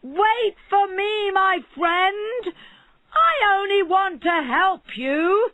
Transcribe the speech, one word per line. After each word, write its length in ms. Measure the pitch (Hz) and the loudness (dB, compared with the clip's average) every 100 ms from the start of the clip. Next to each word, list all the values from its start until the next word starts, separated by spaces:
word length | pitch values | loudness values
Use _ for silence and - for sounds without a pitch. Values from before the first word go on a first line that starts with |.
Wait 540 | 254 302 427 466 440 - - | -8 0 0 2 -2 -4 -2
for 180 | 392 392 | 0 0
me, 440 | 370 403 427 403 | -2 -4 -2 -2
my 280 | 381 381 359 - | 2 2 0 -6
friend! 760 | - 339 349 370 403 427 494 381 - - - _ _ _ | -4 0 2 0 -2 -6 -6 -8 -12 -20 -20 _ _ _
I 440 | 622 659 622 415 392 | 2 2 4 2 2
only 260 | 392 403 | 2 0
want 380 | 349 370 392 302 | 2 0 0 -2
to 200 | 330 339 | -2 -2
help 540 | 262 269 381 359 - 202 | 0 0 0 0 -10 -8
you! 540 | 262 294 339 403 480 | -4 -2 2 2 0